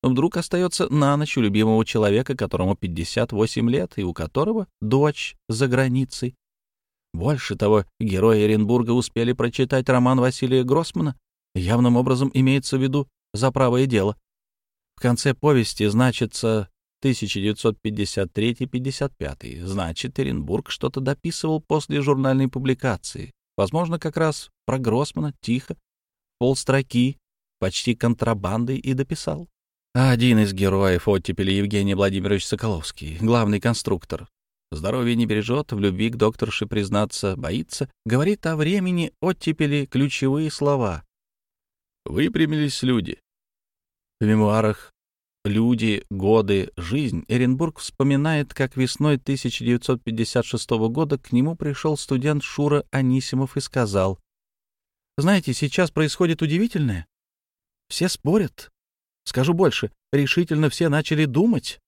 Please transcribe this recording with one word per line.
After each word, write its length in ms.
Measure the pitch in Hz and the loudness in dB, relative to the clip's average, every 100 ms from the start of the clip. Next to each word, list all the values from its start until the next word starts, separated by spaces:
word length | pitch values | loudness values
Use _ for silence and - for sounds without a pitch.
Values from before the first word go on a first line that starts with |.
Вдруг 360 | 127 127 165 175 | 2 2 0 -2
остается 540 | - 175 180 - 147 | -4 -2 -2 -2 0
на 240 | 143 139 143 | 2 2 2
ночь 200 | 151 - | -2 0
у 40 | |
любимого 440 | 107 101 110 110 | 2 2 4 2
человека, 520 | 113 113 104 104 131 131 | 2 0 2 2 0 -4
которому 380 | 101 - 92 | -4 -2 0
пятьдесят 560 | - 92 82 85 - 117 | -2 -4 -6 -4 -2 -2
восемь 400 | 104 113 - 117 | 0 0 0 0
лет, 220 | 131 180 - | 0 -2 -4
и 60 | |
у 100 | 95 | -6
которого 540 | 82 78 139 175 220 190 _ | -4 -4 -2 -2 -2 -6 _
дочь 560 | 107 131 151 147 - - - | 0 2 2 0 -10 -12 -8
за 200 | 110 135 | -2 2
границей. 680 | 123 131 127 131 - 123 - _ _ _ _ _ _ _ | 2 2 0 -2 -4 -8 -8 _ _ _ _ _ _ _
Больше 400 | 85 107 143 - | -4 -2 -2 -4
того, 300 | 95 104 107 - _ | 0 4 4 2 _
герои 440 | 113 92 110 110 | -2 4 4 6
Эренбурга 460 | 104 107 107 123 117 | 4 4 4 2 2
успели 420 | 123 120 - 117 | 0 0 -2 0
прочитать 560 | 123 120 - 127 131 131 | 0 -2 0 0 0 2
роман 300 | 127 123 131 | 2 4 4
Василия 460 | 127 127 131 131 | 2 0 0 0
Гроссмана. 520 | 127 147 165 180 151 - _ _ _ | 2 0 0 -4 -4 -4 _ _ _
Явным 420 | 92 87 117 123 120 | -6 0 4 4 4
образом 340 | 127 127 139 | 2 0 0
имеется 420 | 131 131 139 - 135 | 2 2 2 0 -2
в 60 | |
виду 260 | 131 143 139 _ _ | 0 -2 -4 _ _
«За 180 | 104 127 | -2 0
правое 340 | 135 131 123 135 | 2 2 4 2
дело». 300 | 113 98 104 _ _ _ _ _ _ _ _ | 2 0 -2 _ _ _ _ _ _ _ _
В 40 | |
конце 320 | 123 120 143 | 0 2 0
повести 540 | 123 151 135 110 - 104 | 0 2 2 2 0 0
значится 840 | 107 127 - 110 - 113 110 98 _ _ _ | 4 2 0 -4 -2 -2 -2 -4 _ _ _
тысяча 400 | 139 123 107 101 | -2 -2 -4 -2
девятьсот 400 | 101 104 113 104 | -2 0 -2 -2
пятьдесят 520 | 110 104 101 - 92 | -6 -4 -4 -2 -4
третий 340 | - 110 117 131 | -2 -2 -2 -6
пятьдесят 500 | 127 131 131 139 _ | -6 -6 -6 -6 _
пятый. 440 | 69 69 58 65 | -12 -10 -14 -12
Значит, 600 | 90 98 82 80 - - | -8 -6 -6 -6 -8 -4
Эренбург 500 | 67 64 71 90 - | -4 -4 -4 -6 -6
что-то 300 | - 135 131 | -6 -6 -4
дописывал 600 | 131 139 170 - 156 156 | -4 -4 -6 -6 -2 -4
после 400 | - 151 - 147 | -2 -2 -2 -2
журнальной 480 | 139 135 135 131 135 | 2 2 2 2 0
публикации. 840 | 131 131 127 131 95 - - 127 _ _ - | -2 -2 -2 -2 -4 -6 -12 -14 _ _ -2
Возможно, 420 | 98 156 170 165 | -2 0 -2 -4
как 180 | 160 160 | -4 0
раз 340 | 160 147 - _ - | 0 -2 -10 _ -4
про 120 | 135 | -2
Гроссмана, 560 | 120 113 147 - 151 - | 0 0 -2 -4 -6 -6
тихо, 360 | - 120 - - _ _ _ _ _ _ | -4 -4 -4 -14 _ _ _ _ _ _
полстроки, 800 | 123 135 - 135 131 123 127 143 _ _ _ _ | 0 0 0 0 0 0 0 -2 _ _ _ _
почти 360 | 95 - - | -4 -2 -2
контрабандой 840 | 113 120 113 117 107 92 110 120 131 | 0 0 0 -2 -2 -2 -4 -4 -4
и 160 | 131 | -4
дописал. 540 | 131 139 160 - 151 170 _ _ _ _ | -4 -4 -6 -6 -8 -12 _ _ _ _
А 160 | 123 131 | 2 4
один 280 | 120 123 110 | 6 6 6
из 140 | 104 | 4
героев 560 | 95 98 95 98 87 - | 2 2 4 4 2 2
оттепели 420 | 98 - 90 95 | 0 0 -2 0
Евгений 420 | 98 101 104 98 | 2 2 0 0
Владимирович 520 | 95 98 98 98 101 - | 2 0 0 0 -2 -2
Соколовский, 720 | 107 110 90 - - 73 80 | -4 -2 -4 -6 -12 -12 -4
главный 420 | 113 117 107 104 | 2 2 2 0
конструктор. 680 | 117 113 - 95 - 85 - _ _ _ _ | 0 -2 -2 -4 -6 -12 -12 _ _ _ _
Здоровье 460 | 80 92 127 120 117 | -8 -4 -2 0 0
не 100 | 117 | 2
бережет, 460 | 107 110 131 147 | 0 0 -4 -2
в 80 | 107 | -2
любви 300 | 101 92 110 | 0 0 -4
к 60 | 117 | 2
докторше 500 | 107 - 110 - 104 | 0 0 -6 -4 -4
признаться 720 | 107 101 104 104 - 101 95 | -4 -2 -2 -2 -4 -4 -4
боится, 540 | 73 104 - - 139 _ 110 | -6 -6 -8 -8 -8 _ -2
говорит 400 | 123 160 208 165 | 0 0 -2 -4
о 80 | |
времени 580 | 160 151 202 185 175 165 _ | -2 0 0 0 -2 -4 _
оттепели 640 | 185 180 - 160 151 147 | -4 -2 -4 -2 0 0
ключевые 640 | 139 131 139 - 135 143 156 | -2 -2 -2 0 -2 0 -4
слова. 540 | - 143 143 110 80 - _ _ _ _ _ _ _ _ _ | -2 0 2 0 -4 -10 _ _ _ _ _ _ _ _ _
«Выпрямились 800 | - 82 156 190 160 151 147 - | -6 -2 -2 0 0 0 -2 -2
люди». 360 | 127 123 82 - _ _ _ _ _ _ _ _ _ _ | 0 0 -2 -10 _ _ _ _ _ _ _ _ _ _
В 60 | 107 | 2
мемуарах 680 | 107 107 107 107 104 - _ _ _ _ _ | 4 4 2 0 -2 -10 _ _ _ _ _
«Люди, 600 | 101 104 117 120 110 104 - | -2 0 2 2 0 -2 -4
годы, 600 | 98 98 113 101 98 92 - | -4 2 4 4 0 0 -8
жизнь» 480 | 82 131 139 85 - | -4 -2 -2 -4 -2
Эренбург 520 | 123 127 131 165 - | 0 2 0 -2 -6
вспоминает, 760 | - _ 147 139 151 156 147 | -16 _ 0 2 0 -2 -4
как 240 | - 131 131 | -2 -4 0
весной 400 | 127 - 151 139 | -2 0 2 2
тысяча 480 | - 139 123 - | 0 -4 -4 -4
девятьсот 380 | 117 120 - 127 | 0 0 0 -2
пятьдесят 400 | - 113 113 123 | -2 -4 -2 -2
шестого 440 | - 120 - 113 113 | -2 -6 -2 0 0
года 300 | 120 156 135 | 0 -2 -4
к 140 | - | 0
нему 240 | 123 143 165 | 0 0 -2
пришел 400 | 147 139 156 151 | -6 -4 -4 -4
студент 460 | - 135 139 147 | -2 -2 0 -2
Шура 420 | - - 143 143 - | -4 -2 0 0 0
Анисимов 680 | 139 131 131 - 131 135 - | -2 2 0 0 -4 -2 -4
и 40 | |
сказал: 600 | - 131 110 98 95 95 _ _ _ _ _ _ _ _ _ - | -4 -2 0 2 0 -2 _ _ _ _ _ _ _ _ _ -2
«Знаете, 380 | 156 208 156 | 2 2 2
сейчас 360 | 120 143 - 175 | -4 -2 0 0
происходит 520 | - 156 - 175 160 | 0 -2 2 0 2
удивительное. 640 | 160 165 233 190 139 92 80 _ _ _ _ _ _ _ _ | 0 0 0 0 -2 -2 -8 _ _ _ _ _ _ _ _
Все 220 | - 180 | -4 -2
спорят. 600 | - - 208 180 - - _ _ _ _ _ | -2 0 2 0 -6 -20 _ _ _ _ _
Скажу 300 | - - 131 | -6 0 2
больше, 360 | 170 196 - 107 _ _ | 4 2 2 -6 _ _
решительно 560 | 139 139 - 175 151 156 | 0 0 0 0 2 0
все 220 | - 165 | 2 0
начали 340 | 147 147 156 | 0 0 0
думать». 560 | 151 127 220 180 - - | 2 2 2 2 -4 -16